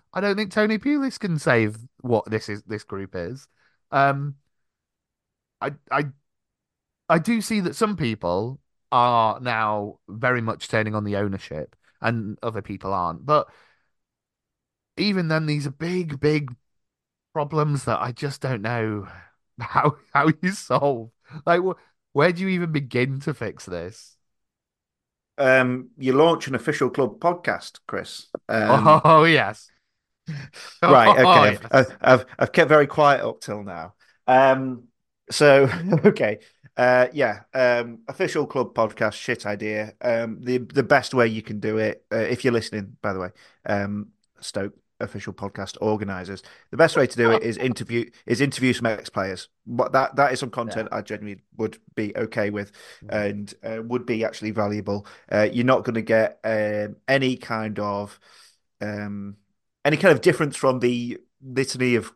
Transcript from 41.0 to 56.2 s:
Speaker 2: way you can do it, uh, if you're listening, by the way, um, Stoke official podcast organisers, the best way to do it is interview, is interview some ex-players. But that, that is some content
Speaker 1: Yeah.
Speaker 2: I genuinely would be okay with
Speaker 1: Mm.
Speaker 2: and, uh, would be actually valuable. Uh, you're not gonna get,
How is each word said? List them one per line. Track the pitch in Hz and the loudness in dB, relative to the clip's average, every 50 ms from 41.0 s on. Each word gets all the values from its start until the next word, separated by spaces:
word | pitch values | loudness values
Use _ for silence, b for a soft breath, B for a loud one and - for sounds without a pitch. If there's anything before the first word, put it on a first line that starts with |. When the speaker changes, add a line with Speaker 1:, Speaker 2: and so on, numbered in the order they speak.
| 120 - 135 | 2 0 0
Speaker 2:
way | 127 117 | 2 2
you | 113 110 110 | 2 0 -6
can | - - 110 104 | -10 -10 -10 -8
do | 104 107 107 | -6 -4 -2
it, | 110 107 107 - - _ - | -2 -2 -2 -4 -8 _ -6
uh, | 104 | -4
if | 113 110 107 123 120 - | -2 -2 -2 -4 -2 -2
you're | 127 117 | 0 0
listening, | 113 107 - 110 107 98 98 - _ | 0 -4 -6 -10 -10 -12 -12 -16 _
by | - 104 95 | -8 -6 -6
the | 95 | -6
way, | 90 92 _ b b b b b b | -8 -10 _ b b b b b b
um, | 98 104 101 101 101 104 104 104 - _ _ _ _ _ _ | -4 -4 -4 -2 -4 -6 -10 -10 -14 _ _ _ _ _ _
Stoke | - - - 104 98 101 - _ _ _ _ - | -16 -10 -8 -8 -8 -8 -12 _ _ _ _ -12
official | - 104 - 101 - 107 92 | -12 -10 -10 -14 -14 -14 -12
podcast | - 104 98 - - 98 - - - | -12 -12 -12 -10 -10 -12 -12 -8 -4
organisers, | - 107 107 101 104 98 98 92 90 92 98 - b b b b b b | -2 -2 -2 -2 -4 -8 -8 -10 -12 -12 -14 -16 b b b b b b
the | - | 2
best | 123 165 151 - | 2 2 4 4
way | 170 131 | 2 0
to | 123 - | 0 2
do | 117 117 113 | 2 2 4
it | 113 110 - | 4 2 0
is | 117 107 | -2 -4
interview, | - 127 131 113 - 113 - 117 117 - - b b b | -2 -4 -4 -4 -4 -8 -4 -4 -4 -4 -6 b b b
is | b 120 - | b 0 0
interview | 143 135 - - 131 127 117 | 0 -2 0 0 0 0 0
some | - 120 | 2 0
ex-players. | 113 107 101 - - - 101 95 95 92 92 - _ _ _ _ | -2 -4 -4 -8 -10 -6 -6 -6 -6 -6 -10 -14 _ _ _ _
But | 113 120 117 120 - 131 | -8 -2 -2 -2 2 2
that, | 131 135 - 139 | 0 0 2 2
that | 139 143 135 | 2 2 2
is | 131 - | 2 -4
some | 143 117 | -6 -8
content | - 127 117 110 101 110 110 - | -6 -8 -8 -6 -6 -8 -8 -6
Speaker 1:
Yeah. | - | -8
Speaker 2:
I | 107 | -8
genuinely | 104 - 107 101 107 104 98 - _ _ _ | -8 -8 -12 -12 -10 -14 -16 -16 _ _ _
would | - 110 107 - _ _ _ - | -6 -6 -6 -6 _ _ _ -8
be | - 110 104 - | -6 -6 -6 -6
okay | - 113 110 - 120 104 104 | -6 -8 -6 -4 -4 -2 -2
with | 104 104 101 - B B B B B B B | -4 -6 -8 -10 B B B B B B B
Speaker 1:
Mm. | - 107 107 104 | -6 -4 -4 -2
Speaker 2:
and, | 101 101 104 104 98 - _ - | -4 -4 -6 -10 -14 -16 _ -12
uh, | 113 113 113 113 | -10 -10 -10 -8
would | 117 123 123 117 | -4 -6 -4 -4
be | 120 117 110 113 | -4 -4 -2 -2
actually | 110 - - 107 110 | -4 -4 -6 -8 -6
valuable. | 104 110 104 104 104 107 95 104 101 101 - B B B B B | -2 -2 -2 -2 -2 -4 -4 -4 -6 -6 -6 B B B B B
Uh, | - 104 107 107 | 0 2 2 2
you're | - 120 120 | 0 0 2
not | 127 131 92 - | 2 2 2 0
gonna | 123 113 113 | -2 -4 -4
get, | 107 - 113 110 | -2 2 2 2